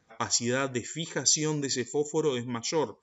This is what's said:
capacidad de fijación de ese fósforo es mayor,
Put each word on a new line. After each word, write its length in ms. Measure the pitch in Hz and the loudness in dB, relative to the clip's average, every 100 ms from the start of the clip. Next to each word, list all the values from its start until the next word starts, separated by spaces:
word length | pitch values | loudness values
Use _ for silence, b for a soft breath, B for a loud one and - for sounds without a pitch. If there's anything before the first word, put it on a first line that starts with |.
| - | -12
capacidad 600 | - 104 - 120 131 135 | -6 0 0 2 2 0
de 140 | 123 | -2
fijación 800 | - 156 165 160 127 - 151 151 | -4 -6 -6 0 2 4 2 0
de 80 | 139 | 0
ese 160 | 127 | -2
fósforo 520 | 117 147 147 160 151 123 | 0 -2 0 2 2 0
es 100 | 120 | -2
mayor, 520 | 117 - 165 127 - | -4 0 0 0 -4